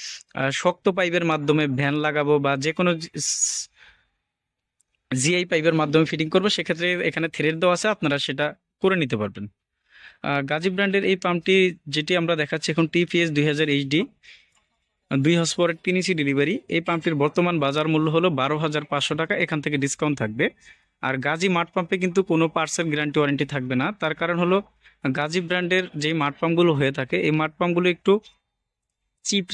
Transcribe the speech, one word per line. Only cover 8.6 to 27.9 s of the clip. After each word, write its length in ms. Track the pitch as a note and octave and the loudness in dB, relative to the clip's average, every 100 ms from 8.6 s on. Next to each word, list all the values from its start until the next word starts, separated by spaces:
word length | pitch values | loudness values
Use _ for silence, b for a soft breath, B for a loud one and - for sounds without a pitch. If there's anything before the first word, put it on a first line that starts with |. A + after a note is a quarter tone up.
| _ - | _ -2
করে 160 | F#3+ F#3 | 0 2
নিতে 200 | C#3 A2+ | 0 -2
পারবেন। 300 | G#2 G2+ G2+ _ _ _ B B B B | -4 -6 -14 _ _ _ B B B B
আহ, 200 | - C#3+ | -4 -2
গাজী 280 | C#3 D3+ F#3 | -2 -2 -2
ব্র্যান্ডের 340 | F#3 G3+ G3 | 0 0 0
এই 120 | G3 F#3 | 0 0
পাম্পটি 600 | F3+ F3 F3 F#3+ F#3 E3 D3+ | 0 -2 2 4 4 0 -6
যেটি 280 | D3+ D#3 F3+ | -6 -2 0
আমরা 200 | E3 E3 | 0 -2
দেখাচ্ছি 360 | D3 D#3+ - | -2 -4 -2
এখন, 140 | D#3+ D#3+ | 0 0
টিপিএস 440 | E3+ F3 F3 E3+ | 0 0 0 0
দুই 160 | D3 D3+ | 2 0
হাজার 220 | D3 D3+ | 0 0
এইচডি, 360 | C#3+ C#3 D3+ D3+ _ B B B B B _ _ _ - C#3 | 0 0 0 -2 _ B B B B B _ _ _ -4 0
দুই 180 | C#3+ E3+ | 2 2
হর্স 180 | E3 | 0
পাওয়ারের 220 | - F3 E3 | 0 0 0
তিন 120 | - F3+ | -2 -2
ইঞ্চি 180 | F3 | 0
ডেলিভারি। 440 | E3+ C#3+ C#3 C#3+ A3+ - | -2 0 0 0 -2 -4
এই 120 | E3 | -4
পাম্পটির 340 | E3 E3+ E3+ | -2 -2 0
বর্তমান 460 | D3+ D3 F#3 F3 E3+ | 0 0 2 0 2
বাজার 280 | C#3 C#3+ D#3 | 0 0 2
মূল্য 220 | D#3 D#3 | 2 2
হলো 200 | E3 F3+ | 2 2
বারো 280 | C#3 C3+ D3+ | 0 0 0
হাজার 260 | D#3 D3+ | -2 -2
পাঁচশো 300 | D3 D3 - | -4 -4 -2
টাকা, 220 | D#3 E3 G3+ | -2 -2 -2
এখান 240 | F3 D#3 | -2 -2
থেকে 180 | D3+ D3 | -2 -2
ডিসকাউন্ট 400 | C#3 - D3+ C#3 | -2 -2 -2 -2
থাকবে। 320 | A2 A2 F#3+ - b b b - | -4 -2 -4 -4 b b b -8
আর 160 | C3 C3+ | -4 -2
গাজী 300 | C#3+ E3 F#3+ | -2 -2 0
মাড 180 | F3 E3+ | 0 -2
পাম্পে 240 | F#3+ E3+ F#3+ | -4 -4 -2
কিন্তু 240 | F#3 F3+ | -2 0
কোনো 260 | F#3 E3 E3 | 2 2 2
পার্টসের 360 | E3 D#3 - | 0 -4 -4
গ্যারান্টি 340 | E3 D3 D3 D3+ | -2 -2 -2 0
ওয়ারেন্টি 260 | C#3+ C#3+ | 0 0
থাকবে 300 | C#3+ C#3+ B2+ | -2 -4 -2
না। 180 | B2+ D3+ | -2 -2
তার 220 | G#3 D#3 | -2 -4
কারণ 240 | D#3+ E3 E3+ | -2 -2 0
হলো 240 | F3 F#3+ G3+ _ b b C#3 C3 | 2 0 -2 _ b b -4 -2
গাজী 240 | D3+ F3 | -2 -2
ব্র্যান্ডের 440 | E3+ F3+ F3 F#3 F3+ D#3 | -2 -2 0 0 -2 -4
যেই 160 | D3+ | -2
মাড 220 | E3 C#3+ C#3 | 0 -2 0
পাম্পগুলো 340 | E3 E3+ F3 | 0 4 4
হয়ে 180 | C#3+ C#3 | 4 2
থাকে, 240 | C#3+ C3 F3+ | 0 -2 0
এই 140 | D#3+ | 2
মাড 200 | D#3 D#3 - | 2 0 -2
পাম্পগুলো 300 | F3 F3 | 0 2
একটু 320 | F3+ | 0